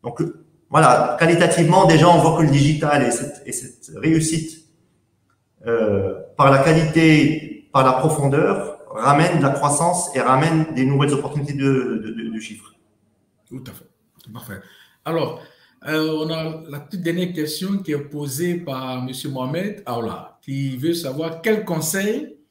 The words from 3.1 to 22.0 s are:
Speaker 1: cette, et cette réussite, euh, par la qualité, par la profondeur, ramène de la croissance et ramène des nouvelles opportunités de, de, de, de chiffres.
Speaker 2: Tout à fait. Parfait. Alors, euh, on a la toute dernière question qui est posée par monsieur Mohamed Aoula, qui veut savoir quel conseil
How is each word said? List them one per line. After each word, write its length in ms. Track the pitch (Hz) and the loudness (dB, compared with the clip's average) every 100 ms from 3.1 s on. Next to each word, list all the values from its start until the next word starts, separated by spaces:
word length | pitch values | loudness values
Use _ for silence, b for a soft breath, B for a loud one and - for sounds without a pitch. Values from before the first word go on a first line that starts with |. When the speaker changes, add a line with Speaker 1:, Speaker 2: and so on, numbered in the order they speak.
Speaker 1:
cette, 320 | 117 - - | -2 -6 -10
et 80 | - | -12
cette 380 | 113 - - - - | -12 -12 -20 -18 -4
réussite, 680 | 143 160 156 165 160 - _ _ _ _ _ _ _ _ _ _ 113 | 0 0 0 -4 -6 -14 _ _ _ _ _ _ _ _ _ _ -4
euh, 540 | 117 107 98 95 - - - | 0 2 0 -2 -6 -12 2
par 160 | 139 | 4
la 60 | 135 | 6
qualité, 1080 | 139 160 160 165 160 151 131 - - - _ | 4 2 2 4 6 6 4 0 -8 -16 _
par 120 | 135 | 2
la 100 | 131 | 2
profondeur, 840 | 127 156 151 139 143 185 202 - - - | 2 0 0 0 2 0 -2 -6 -12 -14
ramène 500 | 107 123 143 175 160 | -2 2 4 4 2
de 40 | |
la 80 | 135 | 0
croissance 640 | 135 143 143 170 180 - | 0 -2 0 0 0 -4
et 60 | 131 | -2
ramène 460 | 120 131 160 160 156 | 2 2 2 0 0
des 100 | 123 | 0
nouvelles 280 | 127 139 143 | 0 2 2
opportunités 420 | 143 - 147 139 | 0 -4 -6 -6
de, 460 | 139 139 131 117 110 | -2 0 0 0 -6
de, 60 | 107 | -8
de, 220 | 113 113 | -10 -8
de 60 | 110 | -10
chiffres. 380 | - 104 - _ _ _ _ _ _ _ _ | -12 -18 -20 _ _ _ _ _ _ _ _
Speaker 2:
Tout 160 | 131 127 | -18 -18
à 60 | |
fait. 120 | - _ _ _ _ - | -20 _ _ _ _ -20
Parfait. 280 | 110 - 95 b b b b | -20 -16 -16 b b b b
Alors, 360 | - 165 143 - B B B B 147 | -6 -4 -4 -8 B B B B -6
euh, 380 | 156 156 156 | -2 -2 -2
on 60 | 156 | -4
a 320 | 160 160 160 147 | -4 -6 -10 -14
la 120 | 143 | -16
toute 200 | - 190 | -12 -6
dernière 320 | 165 170 175 | -4 -2 -4
question 460 | - 151 - 190 196 | -4 -6 -6 -4 -4
qui 140 | 165 | -4
est 60 | 143 | -6
posée 560 | 143 147 143 131 175 | -6 -10 -8 -4 -4
par 480 | 170 139 131 131 127 | -4 -6 -8 -8 -8
monsieur 280 | 127 131 143 | -8 -8 -10
Mohamed 520 | 131 131 120 107 104 - | -6 -6 -4 -6 -8 -8
Aoula, 520 | 117 110 87 - _ | -6 -6 -10 -16 _
qui 340 | - 135 135 131 | -10 -6 -4 -4
veut 180 | 151 | -4
savoir 480 | 170 139 139 165 165 | -4 -6 -6 -8 -4
quel 220 | 220 208 | -2 -2
conseil 720 | - 165 160 196 | -2 -4 -2 -2